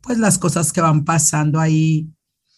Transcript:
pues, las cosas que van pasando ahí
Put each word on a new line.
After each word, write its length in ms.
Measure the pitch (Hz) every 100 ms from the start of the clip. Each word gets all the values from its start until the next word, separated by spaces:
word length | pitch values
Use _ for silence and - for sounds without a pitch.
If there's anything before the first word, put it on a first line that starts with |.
pues, 160 | - 233
las 200 | 208 190
cosas 360 | 180 170 156
que 80 | -
van 240 | 165 151 151
pasando 520 | 165 - 151 151 156
ahí 520 | 160 156 160 156 156 - _ _ _